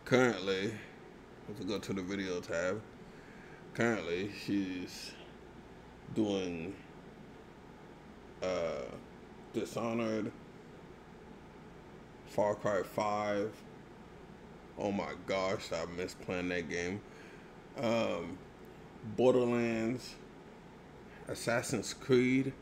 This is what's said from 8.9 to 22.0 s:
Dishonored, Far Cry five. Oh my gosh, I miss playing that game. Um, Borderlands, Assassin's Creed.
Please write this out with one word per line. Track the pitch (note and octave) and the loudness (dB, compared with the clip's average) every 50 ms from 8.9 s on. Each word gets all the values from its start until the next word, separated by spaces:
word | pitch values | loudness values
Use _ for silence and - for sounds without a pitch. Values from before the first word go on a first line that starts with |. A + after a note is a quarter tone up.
| - - - - - - - - - - - - | -6 -10 -12 -14 -16 -16 -16 -16 -16 -16 -14 -4
Dishonored, | - A#2 - - - A2+ A2+ A#2 A2+ A#2 A2+ A2 A2 A2 A#2 A#2 - - - - - - - - - - - - - - - - - - - - - - - - - - - - - - - - - - - - - - - - | -2 -2 -2 0 -2 0 0 2 2 2 2 2 2 2 0 -2 -4 -8 -14 -16 -16 -16 -16 -16 -16 -16 -16 -16 -16 -16 -16 -16 -16 -16 -16 -16 -16 -16 -16 -16 -16 -16 -16 -16 -16 -16 -16 -16 -16 -16 -16 -16 -18 -16 -16 -2
Far | - - G#2+ G#2 G#2 | 2 4 4 4 4
Cry | - - G#2 G#2 F#2 F#2 | 4 2 4 4 4 2
five. | - - - G#2+ G#2 G#2 G#2 G#2 G#2 G#2 G2+ G2 - - - - - - - - - - - - - - - - - - - - - - - - - - - | 2 0 2 2 4 4 2 2 4 4 2 2 0 -2 -8 -14 -14 -14 -16 -16 -16 -16 -16 -16 -16 -16 -16 -16 -16 -16 -16 -16 -16 -16 -16 -16 -14 -6 0
Oh | - G#2 | 0 2
my | G2 G2 E2+ C#2+ C#2+ E2+ F#2 | 2 2 0 -2 -4 -6 -2
gosh, | - F#2+ F#2+ F#2 F#2+ G2 - - - | 0 2 4 4 4 2 0 0 -2
I | E2+ E2 E2 F2 F2 | -2 -2 -2 -2 -2
miss | E2+ F#2 F2+ - | -2 -2 -2 -4
playing | - - - F#2+ F2+ F2+ F2+ | -8 -4 -2 0 0 2 2
that | F2+ F2 E2+ D2 | 2 0 0 0
game. | E2+ F2 F2 F2 G2 G#2 - - - - - - - - - - - - - - - | 0 0 2 0 0 -2 -4 -10 -16 -16 -16 -14 -16 -16 -16 -16 -16 -16 -18 -12 -4
Um, | - - A2+ A#2 A2+ A2 G#2 G2 F2+ E2+ E2 F2+ - - - - - - - - - - - - - - A2 G#2+ | 0 2 4 4 4 4 4 2 0 -2 -4 -6 -8 -10 -16 -16 -16 -16 -16 -14 -16 -16 -16 -14 -10 -8 -4 4
Borderlands, | - A#2+ B2+ B2 B2+ B2 A#2+ A#2+ A#2+ A#2 A#2 A2+ A2+ A2+ A2+ B2+ B2 - - - - - - - - - - - - - - - - - - - - - - - - - | 8 8 10 10 10 8 6 6 6 4 4 4 4 2 2 2 0 -4 -10 -12 -12 -14 -16 -16 -16 -16 -16 -16 -16 -18 -18 -18 -18 -18 -18 -16 -16 -16 -16 -14 -12 -8
Assassin's | - - - - A#2+ A#2 B2 - - - G#2 G2 - - | -8 -6 0 2 4 4 4 4 2 0 2 0 -2 -6
Creed. | - | -6